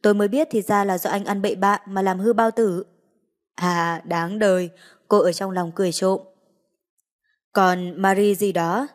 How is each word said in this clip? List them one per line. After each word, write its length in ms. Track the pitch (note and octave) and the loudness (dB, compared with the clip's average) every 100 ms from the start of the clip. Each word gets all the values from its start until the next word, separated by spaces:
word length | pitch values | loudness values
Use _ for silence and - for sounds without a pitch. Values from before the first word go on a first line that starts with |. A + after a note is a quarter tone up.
tôi 120 | G#3+ | 2
mới 140 | G#3 G#3 | 2 2
biết 200 | B3+ D#4 | 0 0
thì 100 | A3+ | -2
ra 240 | G3 G#3 G3+ | 0 0 0
là 120 | F3+ | -2
do 120 | G#3 | -2
anh 160 | G3+ G3 | -4 -4
ăn 160 | G3+ | -4
bậy 140 | G3 - | -2 0
bạ 240 | G3 G3+ - | 0 0 -4
mà 160 | G3 | -2
làm 180 | F#3+ F#3 | -2 0
hư 140 | G#3 | 0
bao 180 | A3 A3+ | 2 0
tử." 340 | A3+ A3 F#3 - _ _ _ _ _ _ - | 2 0 -2 -8 _ _ _ _ _ _ -4
À, 460 | F3+ F3 E3+ E3 E3 | -2 0 -2 -4 -4
đáng 340 | E3+ E3+ G#3+ | -4 -4 0
đời, 300 | G#3 F#3 F3 - - _ _ | 2 2 -2 -12 -20 _ _
cô 120 | G#3 | 4
ở 120 | F3+ | 4
trong 180 | E3+ G3 | 0 -4
lòng 200 | F#3 E3+ E3+ | -4 -4 -2
cười 160 | F#3+ | -2
trộm. 280 | D#3+ F#3+ F#3+ - _ _ _ _ _ _ _ _ _ _ _ _ | 0 0 0 -6 _ _ _ _ _ _ _ _ _ _ _ _
"Còn 480 | - F#3 F3+ F3+ E3 | 2 2 2 -6 0
Marie 340 | G3 F#3+ G#3 G3 | 0 2 2 2
gì 160 | G3+ | 0
đó 360 | F3 E3 G3+ D4 | 0 -2 -2 -4